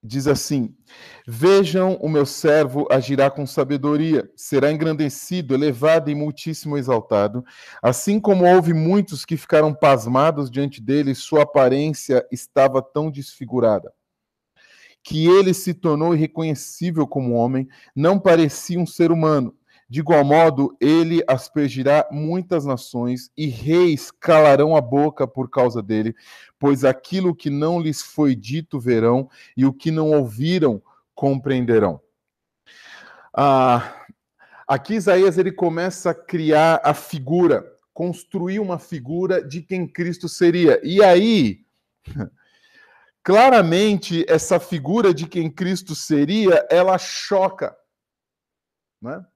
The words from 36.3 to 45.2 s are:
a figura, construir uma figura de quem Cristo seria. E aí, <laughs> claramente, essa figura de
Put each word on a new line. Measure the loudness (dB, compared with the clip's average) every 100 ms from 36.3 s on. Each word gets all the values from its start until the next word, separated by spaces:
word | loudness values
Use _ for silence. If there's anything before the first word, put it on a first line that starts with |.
| -4 2 4 4 2
a | 0
figura, | -2 -6 -12 -4 0 2 2 -2 _ _
construir | -10 -8 -8 -10 -8 -6 -6
uma | -6 -8
figura | -10 -14 -8 -6 -2 -4 -4
de | -14
quem | -10 -8 -8
Cristo | -8 -8 -8 -12
seria. | 0 2 4 4 2
E | 0 4
aí, | 6 6 4 2 2 -2 _ _ _ _
<laughs> | -16 -12 -12 _ _ _ _ _ _ _ _ _
claramente, | 0 6 6 6 4 2 0 0 -4 -6 0
essa | 0 0 -2
figura | -2 -8 -4 0 2
de | 0